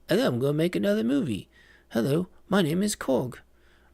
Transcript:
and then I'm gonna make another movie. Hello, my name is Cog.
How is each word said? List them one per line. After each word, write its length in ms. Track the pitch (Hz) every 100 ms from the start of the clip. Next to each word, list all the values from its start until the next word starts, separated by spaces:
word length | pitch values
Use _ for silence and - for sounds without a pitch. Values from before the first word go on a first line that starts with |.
| -
and 100 | 185
then 80 | 254
I'm 120 | 120
gonna 140 | 139
make 240 | 147 170 -
another 280 | 202 208
movie. 440 | 220 277 175 98 - _ - - _
Hello, 380 | 226 208 151 185 - -
my 140 | 196
name 200 | 160 170
is 120 | 208
Cog. 440 | - - 247 131 - - _ _ _ _